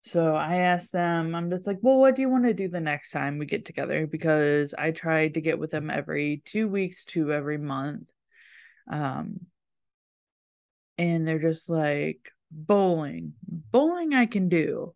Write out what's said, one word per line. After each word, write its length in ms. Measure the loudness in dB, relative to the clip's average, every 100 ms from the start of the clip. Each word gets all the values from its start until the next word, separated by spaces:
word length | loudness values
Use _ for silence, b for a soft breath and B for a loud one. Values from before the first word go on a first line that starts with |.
So 320 | -2 0 2
I 260 | 2 0 2
asked 320 | 2 2 -2
them, 420 | -2 0 0 -2
I'm 160 | -4 -4
just 160 | -4 -4
like, 100 | 2
"Well, 160 | 4 8
what 180 | 6 6
do 60 |
you 80 | 2
wanna 240 | 4 2
do 140 | 2 -2
the 120 | -2
next 300 | -2 -4 -4
time 260 | -4 -4 -4
we 80 |
get 220 | -4 -4 -4
together?" 400 | -6 -2 -2 -2
Because 680 | -2 2 4 4 2 0
I 200 | -2 -4
tried 420 | -2 0 2 2
to 80 | 0
get 160 | -2 -2
with 120 | -4
them 200 | -4 -4
every 500 | -6 -4 -4 -2 -4 -4
two 220 | -4 -2
weeks 360 | -2 -4 -6 -6
to 280 | -2 0
every 240 | -2 -2 -6
month. 500 | -4 -4 -6 -8 -16 _ _ b b b b b -8
Um, 500 | -4 -4 -4 -8 -12 -16 _ _ _ _ _ _ _ _ _ _ _ _ _ _ -2
and 320 | 0 0 0
they're 100 | 0
just 300 | 0 -2 -2
like, 640 | 0 0 0 -2 -6 -16 _ _
"Bowling. 840 | -16 2 4 4 2 -2 -8 -10 -12 -12
Bowling 680 | -12 2 4 4 0 0
I 100 | 2
can 240 | 2 2 2
do." 460 | 2 2 -4 -8